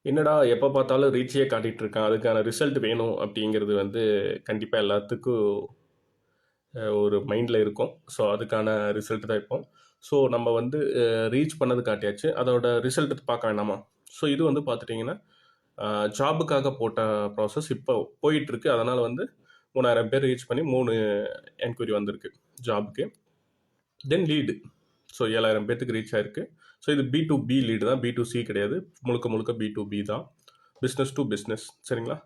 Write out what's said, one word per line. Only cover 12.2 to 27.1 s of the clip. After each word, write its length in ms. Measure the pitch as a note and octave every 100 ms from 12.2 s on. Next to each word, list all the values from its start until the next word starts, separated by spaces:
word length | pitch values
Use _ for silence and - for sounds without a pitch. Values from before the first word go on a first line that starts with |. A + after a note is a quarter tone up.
| D#3
அதோட 640 | - B2+ B2 A#2+ A#2+ B2+
ரிசல்ட் 280 | C#3+ C#3+ B2
பார்க்க 280 | - A#2+ A2+
வேணாமா? 280 | G#2 G#2 G2+ - _
So, 260 | _ - D3+
இது 140 | C#3
வந்து 180 | D#3+ C#3
பார்த்துட்டிங்கன்னா, 600 | C#3+ A#2+ A#2+ A2+ A#2+ G3+ _ _ _ _ _ -
அ, 280 | G#2+ G#2 G#2
ஜாபுக்காக 680 | G#2+ C#3 D#3+ D#3 C#3+ C3+ C3
போட்ட 260 | A2+ A2 A2 G#2 G#2
ப்ராசஸ் 340 | G#2 G#2+ D3+ D3+
இப்போ 480 | C3 - A2+ - _
போயிட்டுருக்கு. 460 | D3 D#3 D3 A2+ D#3
அதனால 340 | A#2+ A#2 B2+
வந்து 280 | A#2 B2+ B3+ _ _ _ _
மூணாயிரம் 340 | C3 B2 A#2 G#2+
பேர் 160 | C3+
ரீச் 240 | C3+ B2 -
பண்ணி 160 | B2
மூணு 300 | C#3 C3 B2 A2+ G#2+ G2+ G#2+ - - -
என்கொயரி 340 | A#2 A#2+ A2+
வந்திருக்கு 400 | G#2 G2+ G#2 - _ _ - A#2+
ஜாபுக்கு. 440 | G#2 G#2 A#2 F#3+ _ _ _ _ _ _ _ _ _ C#3
Then 120 | E3
லீடு. 340 | D#3+ D3+ C3 A#2 - _ _ _
So, 220 | - - A2+
ஏழாயிரம் 380 | A2 A2 G#2+ G#2
பேத்துக்கு 260 | A#2+ B2
ரீச் 180 | A2 A2
ஆயிருக்கு. 340 | G#2+ G#2 - - _ - _
So, 160 | -
இது 140 | C#3+
பி 160 | C3